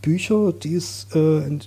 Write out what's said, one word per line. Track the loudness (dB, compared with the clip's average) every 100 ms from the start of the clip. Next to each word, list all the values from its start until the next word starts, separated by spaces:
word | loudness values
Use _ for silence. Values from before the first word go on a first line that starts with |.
Bücher, | 0 0 2 2 2
die | -2 -4
es, | -4 -4 -12 -2
äh, | 2 4 2 0
in, | -6